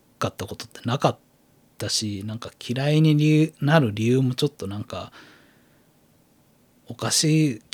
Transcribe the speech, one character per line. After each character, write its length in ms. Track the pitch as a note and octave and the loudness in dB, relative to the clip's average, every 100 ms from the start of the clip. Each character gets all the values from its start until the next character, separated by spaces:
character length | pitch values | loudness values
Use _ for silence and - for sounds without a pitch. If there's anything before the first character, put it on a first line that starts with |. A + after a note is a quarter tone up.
| _ _ | _ _
か 100 | - | -6
っ 60 | |
た 120 | - - | -6 -10
こ 100 | - | -12
と 80 | |
っ 40 | - | -16
て 120 | - | -10
な 140 | - C#3+ | -4 0
か 120 | C3+ | 0
っ 80 | - _ _ _ _ _ - | -2 _ _ _ _ _ -10
た 100 | G#2 | -6
し、 340 | - G#2+ G2+ G#2 | -4 -4 -6 -8
な 80 | |
ん 40 | A2 | -10
か 120 | - - | -12 -12
嫌 300 | - B2 C#3+ | -8 -4 0
い 100 | D3+ | 4
に 160 | D#3+ D3+ | 4 4
理 120 | D3+ | 4
由、 260 | D3+ D#3 - | 4 2 0
な 180 | C#3+ D#3+ | 2 4
る 120 | B2 | 2
理 140 | G#2 A2+ | 0 2
由 140 | B2+ | 2
も 140 | C3 | 2
ち 100 | B2 | 0
ょ 20 | D3 | -4
っ 40 | |
と 160 | - F#2+ | -4 -10
な 120 | G#2 | -10
ん 60 | |
か、 280 | G#2 A2+ - - - - _ _ _ _ _ _ _ _ _ _ _ _ _ _ - | -10 -12 -12 -18 -20 -20 _ _ _ _ _ _ _ _ _ _ _ _ _ _ -18
お 80 | |
か 160 | A#2 A2+ | -8 -2
し 420 | - D#3 D#3 D3+ A2 | 0 2 4 2 0
い、 60 | - | -8